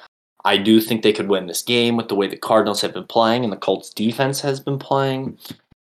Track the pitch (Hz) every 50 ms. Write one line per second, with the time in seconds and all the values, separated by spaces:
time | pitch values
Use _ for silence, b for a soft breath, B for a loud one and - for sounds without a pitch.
0 | B B _ _ _ _ _ _ - 98 101 101 98 110 110 110 110 - 117 107
1 | - 107 104 - 101 98 101 92 92 90 85 - - - 120 120 120 120 117 117
2 | 110 - 104 98 101 95 - - - - 113 110 101 104 101 101 - 90 - 95
3 | 90 - - 117 113 110 113 123 127 107 95 92 - - 95 95 - - - -
4 | 107 113 113 - 139 135 139 139 - 143 135 135 - 156 143 135 - - 139 135
5 | 139 135 135 131 131 123 110 B B B B B B _ _ _ _ _ _